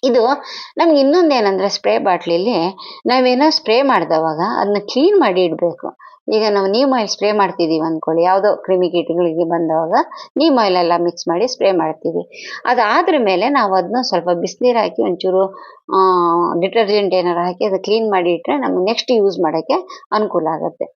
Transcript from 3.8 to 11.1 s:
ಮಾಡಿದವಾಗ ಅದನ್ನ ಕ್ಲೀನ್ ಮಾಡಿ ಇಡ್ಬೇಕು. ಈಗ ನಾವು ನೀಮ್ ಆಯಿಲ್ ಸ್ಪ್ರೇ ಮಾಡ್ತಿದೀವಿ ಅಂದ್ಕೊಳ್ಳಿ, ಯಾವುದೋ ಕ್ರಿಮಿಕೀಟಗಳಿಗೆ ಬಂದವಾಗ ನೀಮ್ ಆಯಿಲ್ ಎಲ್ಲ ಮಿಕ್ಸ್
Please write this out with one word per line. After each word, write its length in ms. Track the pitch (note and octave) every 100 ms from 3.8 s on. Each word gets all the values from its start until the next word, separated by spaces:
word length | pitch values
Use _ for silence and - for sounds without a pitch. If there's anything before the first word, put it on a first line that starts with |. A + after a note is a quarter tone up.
ಮಾಡಿದವಾಗ 580 | C#4 B3 D#3+ D#3+ D#3+ D#3 F#3 -
ಅದನ್ನ 160 | G3+ G3+ G3+
ಕ್ಲೀನ್ 280 | B3 D#4+ G#4
ಮಾಡಿ 240 | B3 F3+
ಇಡ್ಬೇಕು. 520 | F3+ D#3+ E3+ E3+ - - - - -
ಈಗ 120 | G#3+ A3
ನಾವು 160 | G3+ G3
ನೀಮ್ 260 | G#3 C4+
ಆಯಿಲ್ 160 | C4 G#3
ಸ್ಪ್ರೇ 240 | - G3+
ಮಾಡ್ತಿದೀವಿ 540 | G#3+ F#3+ F3+ E3 D#3+ D#3+
ಅಂದ್ಕೊಳ್ಳಿ, 360 | D#3+ - E3
ಯಾವುದೋ 340 | F3 F#3+ G3+ -
ಕ್ರಿಮಿಕೀಟಗಳಿಗೆ 880 | - F#3 F3+ F3 E3+ E3+ F3 D#3+
ಬಂದವಾಗ 480 | E3+ E3+ E3 D#3+ E3 G#3+ E4 - - -
ನೀಮ್ 220 | D#4+ C4+
ಆಯಿಲ್ 180 | G#3+ F3+
ಎಲ್ಲ 160 | E3+ E3+
ಮಿಕ್ಸ್ 300 | F3